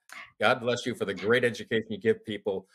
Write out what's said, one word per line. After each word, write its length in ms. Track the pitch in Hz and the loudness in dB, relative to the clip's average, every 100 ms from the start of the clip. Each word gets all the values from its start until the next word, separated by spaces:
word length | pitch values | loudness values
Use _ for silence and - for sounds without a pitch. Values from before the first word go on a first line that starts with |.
| - - - - | -20 -18 -16 0
God 220 | 107 127 | 2 4
bless 240 | 117 120 | 0 -2
you 100 | 131 | -2
for 120 | 104 101 | -4 -4
the 80 | |
great 300 | 95 98 120 | -2 2 4
education 420 | 120 107 104 - - | 4 0 -2 -2 -2
you 100 | 104 | -2
give 280 | 110 110 - | 0 0 -2
people, 400 | 101 - 95 - | -6 -4 -4 -6